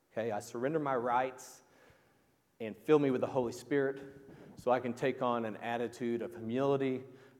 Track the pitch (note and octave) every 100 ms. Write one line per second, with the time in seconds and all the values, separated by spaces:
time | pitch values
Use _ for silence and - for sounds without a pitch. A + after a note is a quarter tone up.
0 | _ - A2+ G#2 G#2+ A#2+ C3 D#3+ C#3+ C3
1 | B2 B2 C3 - - - _ - - -
2 | _ _ _ _ _ _ A2+ G#2 - D3+
3 | C#3+ B2 A#2 C3+ A#2 - - C#3+ C#3+ -
4 | - - - - - - - B2 B2 A#2+
5 | C#3 B2 B2 A#2+ A2+ G2+ A#2 A#2+ B2 A#2
6 | A#2+ A#2 G#2+ - A2+ A#2+ C#3 C#3 C3+ C3
7 | - - - -